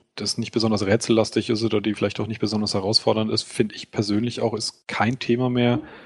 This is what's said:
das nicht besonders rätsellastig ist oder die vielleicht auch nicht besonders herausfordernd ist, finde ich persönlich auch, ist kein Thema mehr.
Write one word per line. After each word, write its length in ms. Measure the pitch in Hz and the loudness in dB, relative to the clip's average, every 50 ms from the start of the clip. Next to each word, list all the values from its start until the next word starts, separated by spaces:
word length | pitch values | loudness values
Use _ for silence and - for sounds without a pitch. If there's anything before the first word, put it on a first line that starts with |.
| _ _ - | _ _ -12
das 220 | - 110 104 - - | -8 -6 -6 -4 -4
nicht 140 | 113 - | -4 -2
besonders 340 | - 117 107 113 110 101 104 | -2 0 2 2 2 2 2
rätsellastig 640 | 95 104 110 - - 113 110 110 - - 117 107 - | 2 2 2 2 4 4 4 4 2 0 -2 0 0
ist 140 | 117 107 113 | 0 0 0
oder 180 | 110 107 107 | 0 0 0
die 140 | 98 110 104 | 0 0 -2
vielleicht 240 | - - 101 - - | 0 -2 -2 -2 -2
auch 80 | 107 101 | -6 -6
nicht 140 | 113 - | -4 -4
besonders 340 | - 104 110 107 107 101 - | -4 -2 -2 -2 -2 0 -2
herausfordernd 560 | 101 95 98 110 - - 117 107 110 110 110 | -2 0 2 0 2 2 2 2 2 0 0
ist, 120 | 110 107 - | -2 -2 -4
finde 300 | - - - 117 104 - | -4 0 0 0 0 0
ich 160 | - - _ | -10 -16 _
persönlich 520 | - 123 107 101 101 104 120 120 120 117 | -2 -2 0 2 2 0 0 0 -2 -2
auch, 120 | 117 113 113 | -2 -2 -2
ist 340 | 107 - - - _ _ - | -2 -6 -6 -10 _ _ -8
kein 300 | - - - 110 131 - | -2 0 0 0 0 -2
Thema 320 | - - 120 120 127 127 | 0 0 2 2 2 0
mehr. 300 | 123 123 120 120 123 - - - - - - | 2 2 4 4 2 2 -2 -8 -18 -20 -20